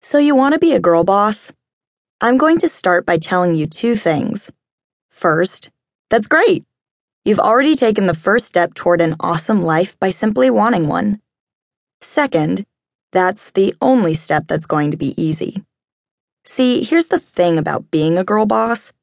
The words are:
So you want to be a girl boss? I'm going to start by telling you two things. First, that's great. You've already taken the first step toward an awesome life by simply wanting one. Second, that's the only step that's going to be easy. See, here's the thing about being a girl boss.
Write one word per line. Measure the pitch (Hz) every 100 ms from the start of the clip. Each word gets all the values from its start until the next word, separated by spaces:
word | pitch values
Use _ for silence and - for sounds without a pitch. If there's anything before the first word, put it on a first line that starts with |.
| -
So | 285
you | 294 277
want | 269
to | 311
be | 339
a | 233
girl | 175 165
boss? | 170 196 208 214 - - _ _ _ _ _ _
I'm | 233 254
going | 302 330
to | 339
start | - 185 180
by | - 170
telling | 165 185 180 165
you | 151
two | - 233 226
things. | - 156 - 208 - - _ _ _ _ _
First, | _ 180 160 185 - - _ _ _ _
that's | 226 226
great. | 311 440 180 - _ _ _ _ _
You've | - 202
already | 190 233 277
taken | 302 233 214 190
the |
first | 160 - 220 -
step | - 175
toward | - - 175
an | 165 160
awesome | 170 170 - 214
life | 170 160 185 -
by | 190
simply | 180 220 214 262
wanting | 226 214 220 151
one. | 160 208 208 _ _ _ _ _ _ _ _
Second, | - - 277 165 156 185 208 _ _ _ _
that's | 185 185 196 -
the | - 196 -
only | 262 262 175
step | 160 - 151 151
that's | 165
going | 160 151 147
to | 156
be | 139 -
easy. | 160 156 - 196 - _ _ _ _ _ _ _
See, | - - 254 247
here's | 214 330 330
the | -
thing | - - 175 165
about | 156 147 -
being | 160 156 170
a |
girl | 185 214 214
boss. | 220 226 233 - _